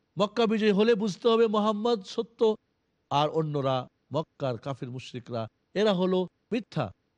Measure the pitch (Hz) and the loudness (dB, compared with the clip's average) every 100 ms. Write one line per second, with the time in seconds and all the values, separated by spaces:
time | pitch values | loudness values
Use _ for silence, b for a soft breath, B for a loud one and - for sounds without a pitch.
0 | _ 160 202 233 220 220 214 196 226 214 | _ -4 -2 0 0 2 2 4 4 2
1 | 214 - 233 226 226 214 214 208 233 226 | 0 0 2 4 4 2 0 0 -2 -2
2 | 190 - - - 220 214 _ _ _ _ | -4 -8 -8 0 0 0 _ _ _ _
3 | _ 143 151 156 156 143 135 131 123 _ | _ 0 2 0 -2 -2 0 -2 -4 _
4 | _ 143 - - 135 113 139 131 127 127 | _ -6 -6 -6 -6 -4 -8 -8 -10 -10
5 | - 127 - 117 110 _ _ 185 214 180 | -12 -14 -8 -8 -8 _ _ -2 0 2
6 | 185 185 175 _ _ 233 - 160 113 - | 0 0 -2 _ _ -6 -4 -4 -4 -8
7 | _ | _